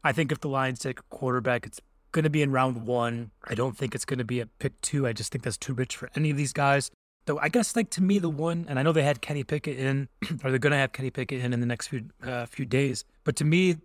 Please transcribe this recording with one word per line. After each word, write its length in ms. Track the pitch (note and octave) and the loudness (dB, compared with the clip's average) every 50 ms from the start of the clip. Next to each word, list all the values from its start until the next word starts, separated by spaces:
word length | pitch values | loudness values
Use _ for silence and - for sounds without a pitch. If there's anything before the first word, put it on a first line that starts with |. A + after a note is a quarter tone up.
| - | 2
I 80 | D#3 | 2
think 200 | B2 D#3+ D#3+ C3 | 2 2 0 0
if 100 | D#3 - | -2 -4
the 80 | - D3 | -2 -2
Lions 300 | C3+ C3+ C3 C3 B2+ A#2 | 0 0 0 0 -2 -4
take 200 | - C3+ B2+ - | -6 -6 -6 -8
a 40 | - | -12
quarterback, 640 | _ - - - B2+ B2 B2 A2 B2+ B2 A#2+ - | _ -12 -4 -2 0 0 2 2 2 0 0 -2
it's 140 | G#2 - - _ _ _ _ _ _ | -8 -16 -16 _ _ _ _ _ _
gonna 180 | - E3 D#3 D#3 | -2 2 2 2
be 120 | D3 D3+ | 4 2
in 100 | D3 C#3 | 2 4
round 340 | C3+ B2+ C3 C3 B2+ A#2 A2 | 4 4 2 2 0 -2 -2
one. 460 | A2 B2 A#2+ A#2+ A#2 A#2 A#2 A#2 G#2 _ _ - | 0 0 2 2 0 -2 -4 -8 -10 _ _ -8
I 100 | - A#2+ | -6 -2
don't 220 | G#2+ B2 C3 A2+ | 0 0 -2 -2
think 180 | - C#3 A#2+ - | -4 -4 -4 -4
it's 100 | A#2+ - | -6 -4
gonna 200 | - C#3 B2 B2 | -4 -4 -4 -2
be 160 | G#2+ B2 B2 | -2 -2 -4
a 40 | A#2 | -4
pick 340 | A2 _ _ - C3+ - _ | -6 _ _ -6 -6 -6 _
two. 260 | - - - C#3+ C3+ | -6 -2 -2 0 0
I 60 | A#2+ A2+ | 0 -2
just 180 | A2 A2 - | -4 -6 -6
think 140 | - C3 - | -6 -6 -4
that's 120 | B2+ G#2+ | -4 -6
too 160 | - - - C3+ | -6 -6 -6 -4
rich 220 | A#2+ B2+ - - | -4 -4 -4 -4
for 140 | - - B2 - | -10 -10 -8 -2
any 160 | C#3+ D3+ D3+ | 0 0 0
of 60 | D3 | 0
these 160 | C#3 D3 C3 - | 0 -2 -4 0
guys. 380 | - C#3+ C#3 C#3 C#3+ C3+ - _ _ _ _ _ _ _ | 2 4 4 4 4 2 -2 _ _ _ _ _ _ _
Though 120 | - D3+ | -2 -2
I 120 | D3+ C#3 E3 | 0 0 2
guess, 260 | - A#3+ G#3+ - - | 2 2 2 2 0
like, 160 | A#3 A3 - | 0 0 0
to 100 | - - | 0 2
me, 160 | F#3+ F#3 G3+ | 4 4 4
the 120 | G3+ F3 E3+ | 4 2 0
one, 360 | D#3 C#3 D#3 E3 E3+ E3+ E3+ | -2 0 -2 -2 -2 -2 -4
and 120 | - C#3+ C3 | -2 0 2
I 20 | |
know 100 | C#3 D#3 | 4 4
they 120 | D#3+ D#3+ C#3 | 4 4 4
had 180 | C#3+ D3 - | 4 2 0
Kenny 220 | - - D3+ D3 B2+ | -2 -4 -4 -4 -2
Pickett 340 | - D#3 D3 - F3 - | -2 -4 -4 -4 -4 -4
in, 300 | B2+ C3+ C3+ C3+ C#3 C#3 - _ _ | -2 0 0 0 0 -2 -4 _ _
<clears throat> 220 | - - E3 - - | -8 -6 -6 -4 -2
or 60 | C3 | 0
they're 80 | C3 | 0
gonna 200 | C3 C3+ D3 C#3+ | 4 4 4 4
have 160 | C#3 C3+ C3 - | 4 2 0 0
Kenny 180 | - C3 B2+ | -4 -6 -4
Pickett 320 | - - B2+ - C#3+ B2+ B2 | -4 -4 -6 -4 -4 -4 -2
in, 100 | B2 B2 | 0 0
in 60 | A#2+ | 0
the 60 | A#2+ | 0
next 220 | A#2+ A#2+ A2+ - | 0 -2 -4 -6
few, 180 | - - B2+ G#2+ G#2+ _ _ - | -8 -6 -8 -8 -10 _ _ -8
uh, 220 | B2+ B2+ B2 A#2+ | -6 -6 -6 -6
few 180 | A#2 - - C3+ | -8 -6 -8 -4
days. 400 | B2 B2+ B2+ C#3 C#3 B2+ - - _ _ _ _ | 0 2 2 2 2 -2 -4 -10 _ _ _ _
But 120 | - - | -2 0
to 100 | - D3+ | 2 2
me 300 | D3+ D#3+ F3+ F#3 F#3 E3+ D#3 _ | 4 6 6 6 4 2 0 _